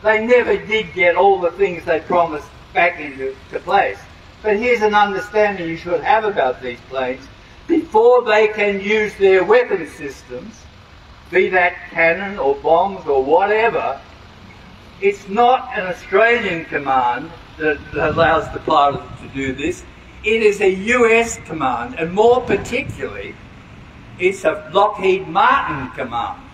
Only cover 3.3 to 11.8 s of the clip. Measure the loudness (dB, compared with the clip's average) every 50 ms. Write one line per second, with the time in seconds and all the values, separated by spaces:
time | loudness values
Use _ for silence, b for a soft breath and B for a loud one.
3.3 | -8 -10 -18 -12 -12 -10 -4 0 2 2 2 0 -4 -10 -18 -20 -20 -20 -20 -20
4.3 | -20 -6 -2 -2 -2 0 2 0 2 2 2 2 4 2 2 2 -2 -6 -8 -2
5.3 | 0 2 2 2 0 -4 -6 -8 -8 -8 -4 -4 -4 -2 0 0 0 2 0 -2
6.3 | -2 -2 -2 -2 -2 -4 -8 -12 -12 -12 -16 -10 -6 -6 -4 -6 -6 -8 -12 -20
7.3 | B B B B B B -4 -2 -2 -2 -2 0 0 4 6 6 6 6 4 4
8.3 | 2 4 2 2 0 -2 -2 -2 -2 -4 -2 -2 0 0 -2 -4 -2 2 4 4
9.3 | 6 4 6 6 4 4 4 2 -4 -6 -6 -12 -14 -14 -14 -14 -14 -16 -18 -16
10.3 | -14 -14 -14 -16 -20 -20 -20 -20 -20 -20 -20 -20 -20 -20 -20 -20 -20 -20 -16 -2
11.3 | 0 0 0 2 2 0 0 0 -2 -6